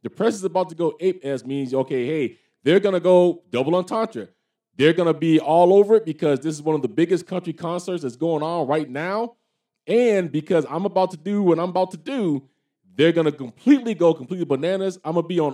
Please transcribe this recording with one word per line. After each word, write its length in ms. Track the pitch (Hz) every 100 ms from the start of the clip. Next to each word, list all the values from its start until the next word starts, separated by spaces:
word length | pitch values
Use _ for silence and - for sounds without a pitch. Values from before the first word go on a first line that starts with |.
The 60 | -
press 240 | - 220
is 100 | 214
about 240 | 185 175 175
to 60 | 165
go 220 | 165 151
ape 240 | 185 185
S 220 | 139 135 117
means, 280 | 139 135
okay, 320 | 131 131 135 123
hey, 320 | 156 123 - _ _
they're 180 | 139 185
gonna 180 | 196 185
go 440 | 175 180 180 170 _
double 260 | 117 135 175
entendre. 520 | 185 220 220 123 95 _ _ _ _ -
They're 180 | 147
gonna 200 | 165 170
be 260 | 160 165 156
all 340 | 143 165 175
over 220 | 196 202 220
it 100 | 220
because 360 | 151 151 135
this 120 | 151
is 80 | 156
one 140 | 151 156
of 60 |
the 80 | 127
biggest 380 | 110 170 180 175
country 260 | 185 175
concerts 500 | 160 170 175 175 180
that's 140 | 139 120
going 260 | 165 156
on 240 | 156 170 131
right 220 | 156 143
now. 460 | 131 170 202 233 _ _ _ _ _ -
And 440 | 220 247 202 175
because 320 | 143 151 175 -
I'm 160 | 156 196
about 260 | 180 185
to 60 | 175
do 240 | 156 202
what 180 | 190 165
I'm 100 | 180
about 220 | 180 185
to 60 | 175
do, 460 | - 269 190 139 - _ _ _ _ -
they're 160 | 160
gonna 180 | 165 156
completely 640 | 147 123 - - 277 233
go 200 | 185 170
completely 320 | 160 123 185 156
bananas. 540 | 135 160 190 190 185 151
I'm 100 | 170
gonna 120 | 165
be 120 | 175
on 140 | 151